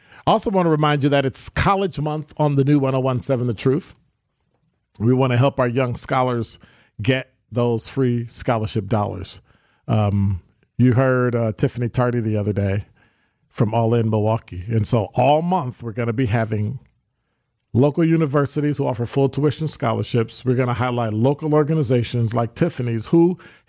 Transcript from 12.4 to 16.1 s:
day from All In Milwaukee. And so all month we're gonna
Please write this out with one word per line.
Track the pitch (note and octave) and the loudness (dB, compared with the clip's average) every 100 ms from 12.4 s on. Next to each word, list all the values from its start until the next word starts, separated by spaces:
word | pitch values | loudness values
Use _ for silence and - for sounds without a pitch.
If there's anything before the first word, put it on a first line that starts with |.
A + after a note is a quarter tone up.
| G#2 | 0
day | G2+ G2+ G2+ - _ _ _ _ _ _ | 0 0 -2 -6 _ _ _ _ _ _
from | - A2 A#2 | -4 -2 0
All | A2+ | 2
In | A#2 A2 | 2 2
Milwaukee. | G#2+ G#2+ A2+ - F2+ F#2+ | 0 0 -2 -4 -12 -4
And | A2+ - | -2 0
so | A#2+ F#2 | 0 0
all | - C3 D3+ | 2 4 2
month | F3 F3+ B2+ - | 2 -2 -4 -8
we're | A#2 | -10
gonna | A2 A#2 | -4 -4